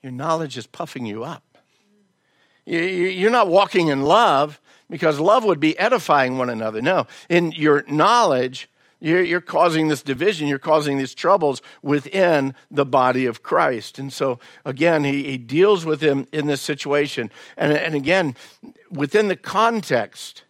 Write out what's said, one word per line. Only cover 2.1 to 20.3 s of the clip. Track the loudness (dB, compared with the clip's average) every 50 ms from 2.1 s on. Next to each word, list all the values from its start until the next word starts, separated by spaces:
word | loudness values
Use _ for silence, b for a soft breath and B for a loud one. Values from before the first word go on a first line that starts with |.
| _ _ _ _ _ _ _ _ _ _ _
You, | -6 -4 -4
you, | -4 -4 -2 -2 -2
you're | -2 -2 0 0 2
not | 4 4 2 4
walking | 6 4 4 4 2 2 2 2
in | 0 0 2
love | 4 4 6 6 6 4 4 2 0 -4 _ b b b b b b
because | -10 -2 0 0 0 2
love | 2 4 4 4 4
would | 2 0 2
be | 2 0 0 0
edifying | 0 0 0 0 2 2 2 2 4 2 0 -2
one | -2 -4
another. | -4 -4 -6 -6 -6 -2
No, | -2 0 0 0 -2 B B B B B
in | 0 0 0 0 -4
your | 0 2 2 2 2 0 -2
knowledge, | 0 2 4 4 4 4 4 2 2 0 -2 -4 -6 -12 -18 _ _ _ _ _ _ _
you're, | -4 0 0 0 2
you're | 0 -2 -4 -4
causing | -2 0 2 2 2 2 2 0 0
this | -2 -4 -4
division. | -8 -6 -2 0 -2 0 -2 -4 -4
You're | -4 -4
causing | 0 2 2 2 2 0 -2
these | -2 -4 -6 -8
troubles | -4 0 2 2 2 2 0 -2 -2 B B B B B
within | -2 -2 -2 -2 -4 0 0 2 4 2 2 0 -2 -6 b b b
the | -4 -4 -2
body | 0 2 2 2 2 2 0 -2
of | -2 -4 -6 _
Christ." | -2 0 0 0 0 -2 -4 -8 -14 -14 -12
And | -12 -12 -8
so, | -4 -4 -4 -4 -6 B B B B B
again, | -10 -4 0 2 2 2 2 0
he, | 0 -2 -4 -4
he | -6 -8 -10
deals | -8 -4 0 2 4 4 4 2 0
with | -4 -4 0 0
him | 0 0 0 -4 _ -6
in | -4 -2
this | -2 -4 -4
situation. | -4 -8 -8 -8 -4 -2 0 0 0 -2 -4 -6 -8 -8 B B B B B
And, | B 0 0 2
and | 0 0 -2 -4
again, | -4 -2 0 0 0 0 -2 -4 B B B B B B -20 -20 _ _ _
within | -6 -6 -6 0 2 2 2 2
the | -2
context | -4 _ -4 0 2 2 2 2 -2 -4 -2 -2 -2 -2 -2 _ -18 -20 -20